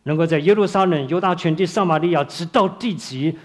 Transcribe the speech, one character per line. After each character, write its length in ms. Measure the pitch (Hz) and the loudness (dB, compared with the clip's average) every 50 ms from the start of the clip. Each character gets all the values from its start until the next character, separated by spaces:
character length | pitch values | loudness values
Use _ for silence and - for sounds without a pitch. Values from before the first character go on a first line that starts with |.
| - | -6
能 120 | 139 156 | -4 -2
够 100 | 156 170 | 0 0
在 140 | - 160 151 | 2 0 2
耶 140 | 147 175 208 | 4 4 4
路 120 | 214 202 | 4 2
撒 200 | 180 180 196 190 | 2 2 2 2
冷、 200 | 185 170 147 135 131 | 2 2 0 -2 -2
犹 100 | 160 180 | -2 0
大 160 | 202 185 180 | 0 0 0
全 180 | 170 - 170 160 | 0 0 0 0
地、 120 | 170 190 | 0 0
撒 180 | 170 - 220 196 | 0 0 0 0
玛 140 | 175 160 156 | 2 2 2
利 140 | 165 175 | 2 2
亚， 120 | 170 147 143 | 0 0 0
直 220 | - - - 170 | -2 -6 -10 -8
到 240 | 165 - - 196 185 | -2 0 2 2 0
地 260 | 190 - 240 240 180 | 0 -4 -6 -6 -6
极， 420 | - - - 131 131 143 160 156 - | -6 -8 -10 -6 -4 -2 -4 -4 -4